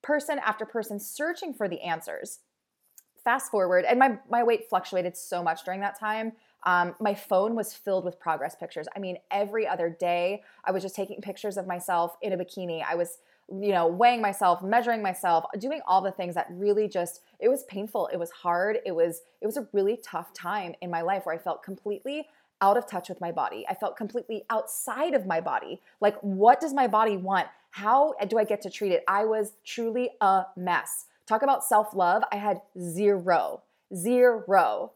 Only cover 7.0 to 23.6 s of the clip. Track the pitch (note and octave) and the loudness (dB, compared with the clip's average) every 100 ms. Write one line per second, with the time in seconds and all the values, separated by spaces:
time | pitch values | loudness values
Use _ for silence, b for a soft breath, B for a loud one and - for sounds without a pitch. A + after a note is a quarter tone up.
7 | G#3+ G3+ - F#3 G#3 A3+ G#3 - - F#3+ | -2 -2 0 2 2 -2 -4 -6 -2 -2
8 | F3 E3+ F3 D#3 E3 - E3+ - D3+ G3+ | -2 -6 -4 -2 -4 -8 -12 -10 -10 -10
9 | F#3+ F3+ _ G3+ G3+ A3 A3 F#3 E3+ E3 | -10 -10 _ -2 -2 -2 -2 -2 -2 -2
10 | F3 F3 F3 G#3 B B - F#3+ F#3+ G3 | -2 0 0 -4 B B -4 -4 -4 -6
11 | F#3+ G#3 G3+ F#3+ G#3+ G3 F#3 F3+ F3+ F3 | -8 -8 -10 -8 -6 -6 -6 -8 -2 0
12 | E3+ - G#3+ F#3 F3+ - F3+ E3 - E3+ | 0 -2 -4 -4 -6 -8 -8 -6 -4 -2
13 | E3+ - b b b F#3+ G3+ F#3 E3 F3 | -4 -6 b b b -4 0 2 2 6
14 | A#3+ A#3+ G#3 G3 F#3+ F3 F#3 A3+ A#3 A3+ | 4 4 -2 2 2 2 2 2 2 -2
15 | G3+ F3+ F#3 E3 E3 G3 A#3+ D4+ - F#3 | -2 -2 2 2 0 -8 -6 -6 2 2
16 | F#3+ F#3+ F3+ E3+ - F3 G3+ G#3 G#3+ F#3 | 2 -4 -6 -4 -6 -2 0 2 2 -2
17 | F3 - b b A3 C4+ - G3 G3+ - | -4 -8 b b 0 0 -4 -10 -8 -4
18 | F3 F3+ E3 - F3+ F3 G3 G#3+ G3+ E3+ | -4 -4 -8 -6 -2 0 0 -2 -4 0
19 | E3+ E3+ b b G#3+ G3+ G#3+ G3+ G3 A#3 | 0 0 b b -6 -4 -2 0 0 -2
20 | - E3 E3+ - F3 G#3 F3+ - F3+ E3+ | -6 -10 -10 -12 -6 -6 -6 -10 -6 -4
21 | E3+ G3 F3+ E3 F3 D#3 - F#3+ G#3 G3+ | 0 -2 -2 -6 -4 -6 -8 -10 -8 -6
22 | C4+ D4 D4+ b b _ G3 G#3+ A#3+ G3+ | -6 -8 -10 b b _ 4 4 0 -8
23 | - F3 E3+ E3 B2+ G#2 | -8 -10 -6 -4 -4 -6